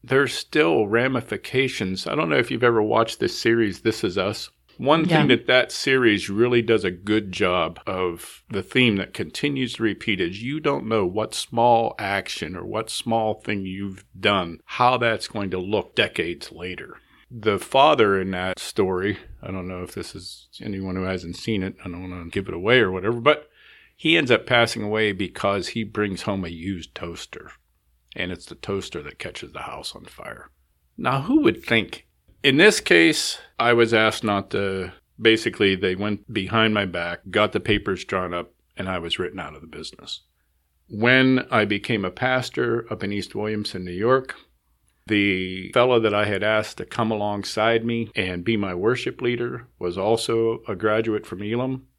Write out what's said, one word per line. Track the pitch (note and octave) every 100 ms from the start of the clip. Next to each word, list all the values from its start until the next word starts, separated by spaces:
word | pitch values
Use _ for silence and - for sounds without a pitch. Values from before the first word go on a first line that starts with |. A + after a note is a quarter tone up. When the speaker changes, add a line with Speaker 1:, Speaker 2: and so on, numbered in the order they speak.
Speaker 1:
there's | A#2+ C3+ C#3
still | - - D3+ E3 D3 G#2
ramifications. | A2+ C3 B2+ - G#2 - B2+ C3 - F#2+ F#2+ -
I | D3
don't | E3
know | C#3+
if | A#2
you've | B2
ever | A#2+ A2+
watched | G#2+ A2+ A2+ -
this | A#2 -
series, | A#2+ A#2 G#2+ F2+
This | A2 -
Is | G#2 F#2
Us. | F#2+ A2+ - _ _ -
One | B2+ D#3+ D#3
thing | D#3 D3
Speaker 2:
Yeah. | A#2
Speaker 1:
that | -
that | B2+ B2
series | - C#3 C3 A#2+ G2+ F2+
really | G2+ B2 B2
does | A2 A2
a | F#2+
good | F2+ G2+ G#2+ G2
job | F2+ F#2+ F2+ E2 E2+ -
of, | F#2 F2+ E2+ - - _
the | G2+
theme | - C3+ B2 G2+
that | F#2
continues | - E2+ - C#3+ C#3 B2+
to | -
repeat | A2 G2+ - F#2+
is | F2 F#2+
you | A#2+ D3+
don't | D3+ C#3 A2
know | A2 F2+
what | G2+ F#2+
small | - - A#2 A#2+ A#2 A2+ -
action | G2+ G2 - - D#2 F2+
or | F2+
what | G#2+ A2
small | - A#2+ A2+ A2
thing | G#2+ - G#2
you've | F#2+ F#2+ G2+ F#2 _ F#2+
done, | G2+ G2+ E2+ E2 _
how | - B2 B2+
that's | A#2 A2 -
going | A2 G2
to | F#2
look | F#2 G#2 -
decades | - G2+ - E2 F2 -
later. | E2 F#2 F2+ - - _ _ _
The | A#2+ G#2+ G2+
father | - C3+ D3 C#3+ G#2+ F#2+
in | F#2+
that | F#2 F#2 F#2
story, | - - F#2+ F#2 G2 G2+ - -
I | -
don't | F#2+ F2+
know | F2+
if | F2
this | - F2
is | G2 F2+ - _ -
anyone | G#2+ G2 F#2+ F#2
who |
hasn't | F#2 F#2 F2 F2
seen | - G#2+
it, | F#2+ -
I | F#2+
don't | E2+ F#2
wanna | F2 E2+
give | G2 F#2+
it |
away | E2+ G2 B2+
or | G2
whatever, | F#2 G2 A#2+
but | B2+ D3 - _ _ - _ _
he | D#3+ E3
ends | C3
up | A2+ -
passing | A#2+ A#2 A2+
away | G#2 G#2+ G#2+
because | F#2 F#2 - G2+ G2 F2+
he | A#2
brings | G#2 - G#2 F#2
home | - G2
a | F2
used | E2+ F2+ F#2 D#2+
toaster. | - E2+ E2 - - - - _ _ _ _ _
And | - F2+
it's | F2
the | -
toaster | - - G2 - D#2+
that | D2 -
catches | F2 - C#2+
the | C2
house | C#2 - - -
on |
fire. | - - - A1+ - _ _ _ _ -
Now, | B2 C3+
who | D#3 D4+
would | C#4+ -
think? | - A2+ F2+ - _ _ _ _
In | C#3+ C3+
this | G#3 G#3
case, | - F3 E3 D3 - - - -
I | A#2
was | A#2+ A2+
asked | A2+ A2 -
not | A2 G2+ -
to, | G#2 G2 F#2+ F2+ - _ -
basically, | A2+ A2 A2 - G2+
they | F#2 F#2+ F#2
went | G#2 G2+ -
behind | G#2 F#2 A2+ A2
my | G#2+
back, | G2 F2 E2+ F2 G2
got | G2+ G#2+
the | G2+
papers | - G#2 G2+ F#2
drawn | - F#2+ F2+
up, | F2 E2+ _ _ -
and | F#2
I | F2+
was | E2 -
written | F2+ F#2
out | D2+ D#2+
of |
the | E2+
business. | - D#2+ - - - _ _ _ _ _ _ _
When | G#2 A#2+ C3 C3 C3 -
I | A#2+
became | G#2+ G2+ G2+ A2+
a | F#2
pastor | - B2+ B2+ B2 - A#2+ A#2 -
up | -
in | G2
East | G2+ G2
Williamson, | - G#2+ G#2+ G#2 F#2
New | F2+
York, | F2 A2+ C3 C3 - _ _ _ _ _ _ -
the | G#2+ G2+ F#2 F#2 F#2 F#2
fellow | B2 B2+ A#2+
that | A2
I | G#2 G#2
had | G2
asked | G#2 A2 G#2 -
to | -
come | - A2
alongside | G#2+ G#2 G#2 G2 - A2 A#2
me | A#2 A#2 G#2+ -
and | F#2 F2+
be | F2+ A2
my | G2+
worship | F2 G#2+ B2+ - -
leader | B2 A#2+ A#2+ B2 - _
was | F2+ F2+
also | G2+ A2+ - A2+ A2+ A2+ -
a |
graduate | F#2 G#2+ G#2+ A2+ G#2+ -
from | F#2+
Elam. | G#2 A#2 C3 C3 _